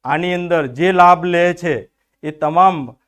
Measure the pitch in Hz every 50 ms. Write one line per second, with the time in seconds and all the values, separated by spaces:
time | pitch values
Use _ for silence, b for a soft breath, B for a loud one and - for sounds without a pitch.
0 | _ 131 147 160 175 180 180 175 175 170 170 165 147 127 120 135 170 185 185 180
1 | 175 175 180 165 170 180 175 170 175 180 175 175 170 165 143 110 92 _ _ _
2 | _ _ _ _ - 156 151 151 156 151 160 175 190 190 180 156 135 120 - _
3 | _